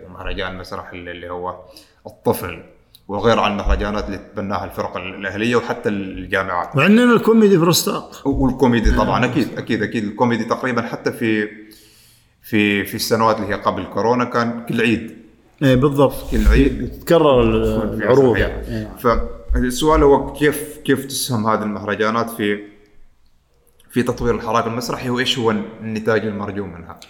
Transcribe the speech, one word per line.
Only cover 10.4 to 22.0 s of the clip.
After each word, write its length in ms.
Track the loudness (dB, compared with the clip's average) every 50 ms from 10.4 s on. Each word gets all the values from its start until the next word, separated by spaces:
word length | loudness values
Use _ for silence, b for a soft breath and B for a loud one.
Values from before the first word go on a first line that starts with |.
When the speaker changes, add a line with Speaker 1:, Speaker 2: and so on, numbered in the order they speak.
| -2
Speaker 1:
تقريبا 380 | -2 -2 -2 -2 -2 -2 -2
حتى 300 | -4 -4 -6 -6 -6 -6
في، 360 | -4 -2 -2 0 0 0 -2 -4 -8 -14 -20 b b b b b b b b b b b b b b _
في، 420 | -8 -2 0 2 2 2 2 0 -2
في 100 | -4 -6
السنوات 420 | -6 -4 -2 0 2 2 2 2
اللي 120 | 0 -2 -4
هي 60 | -4
قبل 300 | -2 -2 -2 -2 -2 -4
كورونا 400 | -6 -4 -2 0 0 0 0 0
كان 420 | -2 -2 -2 -2 -2 -4 -6 -8 -6
كل 120 | -2 0
عيد. 380 | 0 0 0 -2 -4 -8 -14 -18 -20 -20 _ _ _ _ _ 0
Speaker 2:
إيه، 120 | 2 4 4
بالضبط. 560 | 4 4 2 4 4 2 2 2 -2 -6 -2
Speaker 1:
كل 180 | 0 2 4 6
عيد 340 | 6 6 4 4 2 -2
Speaker 2:
يتكرر 600 | -6 -8 -10 -6 0 2 4 6 6 6 6 6
ال-، 560 | 4 4 4 2 2 0 0 0 -2 -2 -4 -2
Speaker 1:
في 60 | 0
Speaker 2:
العروض، 320 | 4 6 6 6 6 6
Speaker 1:
مسرحية. 80 | 4 2
Speaker 2:
يعني. 320 | 0 -2 -6 -8 -6 -6
إيه. 420 | -6 -8 -8 -8 -2 0 2 2 2 0 -2 -6 -8 -4 -2 0
Speaker 1:
فالسؤال 480 | 0 0 0 -2 0 2 2 4 6
هو 300 | 6 6 6 6 2 -2
كيف، 460 | -2 0 2 2 2 0 -4 -10 -12 -4 0
كيف 220 | 0 0 0 0
تسهم 400 | -4 -6 -6 -4 -2 -2 0 2
هذه 160 | 2 2 2
المهرجانات 680 | 0 -2 -6 -6 -4 -4 -2 0